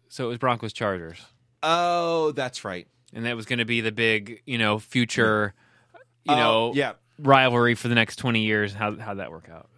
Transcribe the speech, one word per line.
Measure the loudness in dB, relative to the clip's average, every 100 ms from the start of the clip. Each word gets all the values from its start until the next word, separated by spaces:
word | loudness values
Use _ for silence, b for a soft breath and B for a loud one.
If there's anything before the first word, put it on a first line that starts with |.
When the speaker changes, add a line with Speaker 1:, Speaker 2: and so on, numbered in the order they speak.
| _
Speaker 1:
so | -8
it | -6
was | -2
Broncos | 0 0 -4
Chargers. | -4 -4 -4 -8 -16 -20 _ _ -6
Speaker 2:
Oh, | 0 0 2 0 0 0 0
that's | -2 -6 -6
right. | -10 -10 -12 _ _
Speaker 1:
And | -8 -6
that | -6
was |
gonna | -4 -2 0
be | 0
the | -2
big, | 0 0 0 -4 -16 -6
you | 0
know, | 0 0
future, | -2 -2 0 2 2 2 0 -6 b b b b -20 _
you | -2
Speaker 2:
Oh, | 2
Speaker 1:
know, | 4 2 2
Speaker 2:
yeah. | -2 -4 -6 _ -2
Speaker 1:
rivalry | 6 6 6 4 2
for | 2 2
the |
next | 2 2 0
twenty | 0 0 2
years. | 2 0
How, | -2 -4 -6
how'd | -10 -10
that | -10
work | -14 -18
out? | -20 -20